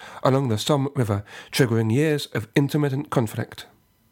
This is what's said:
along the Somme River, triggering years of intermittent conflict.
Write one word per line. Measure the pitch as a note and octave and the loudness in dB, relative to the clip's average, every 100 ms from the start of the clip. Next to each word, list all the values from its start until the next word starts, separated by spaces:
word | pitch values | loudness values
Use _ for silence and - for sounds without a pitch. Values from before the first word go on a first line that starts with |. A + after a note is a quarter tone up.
| - - | -14 -2
along | C#3 C3 C3+ | 2 2 2
the | G#2+ | 0
Somme | - D3 C3+ | 2 0 0
River, | - G#2+ G#2 - - - | -2 -2 -2 -4 -20 -8
triggering | - B2+ A2+ A2 | 0 2 4 2
years | A#2+ D#3 D3 - | 2 2 0 -2
of | B2 A2 - | -8 -2 0
intermittent | C#3+ D3+ C#3+ C3+ - | 0 0 0 -2 -2
conflict. | D3 A2 A2+ - - - _ _ _ _ | -2 -2 -4 -8 -12 -20 _ _ _ _